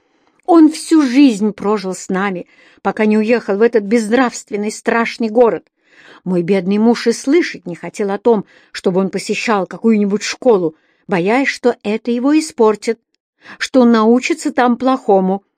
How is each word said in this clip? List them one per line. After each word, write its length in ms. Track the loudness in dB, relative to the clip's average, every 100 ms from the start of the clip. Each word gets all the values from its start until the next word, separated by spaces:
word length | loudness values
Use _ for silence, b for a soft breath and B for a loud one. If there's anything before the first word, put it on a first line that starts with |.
| _ _ _ _ 2
Он 200 | 4 4
всю 320 | 2 0 2
жизнь 500 | 2 4 4 4 -2
прожил 420 | -2 -4 -4 -4
с 140 | -10 -6
нами, 380 | -4 -4 -6 -12 b b b
пока 240 | -6 -2
не 140 | 0 2
уехал 400 | 2 -2 0 0
в 20 |
этот 240 | 2 2
безнравственный, 880 | 0 -2 0 0 0 -4 -10 -6 -6
страшный 560 | -6 -4 -2 -4 -4 -2
город. 420 | 2 2 2 -10 b b b b b
Мой 160 | -4 -2
бедный 380 | 0 -2 0 2
муж 280 | 2 2 -2
и 60 |
слышать 540 | -4 0 0 0 -8 -14
не 80 |
хотел 360 | -14 -14 -8 -6
о 60 | -2
том, 300 | 0 0 b b b
чтобы 280 | -6 -2 0
он 100 | -2
посещал 560 | -4 -6 -6 -2 -2 -4
какую-нибудь 560 | -4 0 2 0 -4
школу, 520 | -6 -2 2 2 0 b b b b
боясь, 420 | -2 0 0 -2
что 280 | -2 -4 -2
это 280 | -6 -6 -4
его 260 | -2 0 0
испортит, 600 | -2 0 0 0 -4 -8 _ _ _ _ B B
что 240 | -2 2
он 100 | 4
научится 580 | 4 4 2 0 -6 -4
там 280 | 0 0 0
плохому. 640 | -2 -2 2 2 2 -4 -8